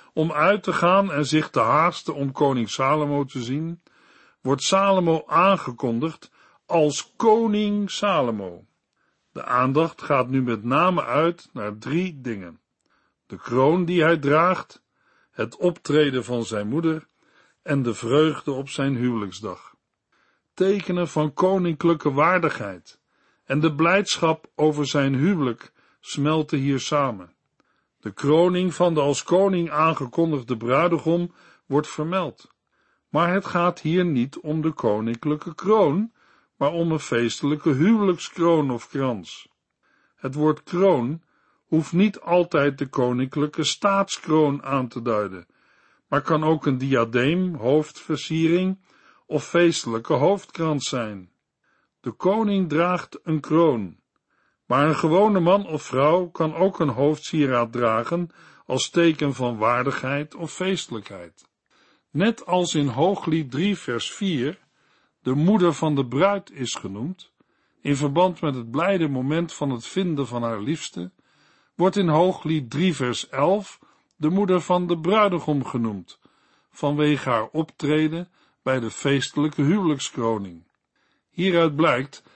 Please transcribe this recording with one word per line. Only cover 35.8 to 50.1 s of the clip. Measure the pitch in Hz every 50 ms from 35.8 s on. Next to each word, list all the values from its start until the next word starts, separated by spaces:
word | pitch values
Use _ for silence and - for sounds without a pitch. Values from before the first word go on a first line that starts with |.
| 190 143 143 190 214 226 _ _ _ _ _ _ _ _ _
maar | - 139 147 170
om | 170 170 165 160
een | 147
feestelijke | - - 127 117 120 113 - - - 139 151 147 - 165
huwelijkskroon | 135 131 160 208 226 220 202 190 180 175 - - - - 165 170 165 156 147 135
of | 123 120 - -
krans. | - 135 135 131 117 101 82 - - - - _ _ _ _ _ _ _ _ _ _ _ _ _ _
Het | _ - 135 131
woord | 151 151 156 147 - -
kroon | - 175 175 190 196 170 127 117 127 156 165 _ _ _ _ _ _ _ _ _
hoeft | - 160 160 151 - -
niet | 175 202 214 - -
altijd | - 170 170 180 170 170 - 151 139 147 139 -
de | 139
koninklijke | 135 - 139 123 123 123 123 131 131 - 147 143 147 - - 151
staatskroon | 151 - - - 202 196 196 196 - - - - - 151 156 156 143 139 143 -
aan | 135 139 135 127 117
te | - 123 117
duiden, | 120 113 107 104 95 92 90 87 _ _ _ _ _ _ _ _ _ _ _ _ -
maar | - 143 -
kan | - 165 151 156
ook | 156 165 151 -
een | 147 131 127
diadeem, | 131 139 135 120 117 113 113 123 123 143 170 185 185 185 170
hoofdversiering | 127 107 123 143 156 151 - - - - - 156 - - - 156 160 160 160 170 180 185 190 190 - _ _ _ _ _ _ _ _ _
of | - - 139 -
feestelijke | - - 170 175 170 151 - - 120 113 113 113 -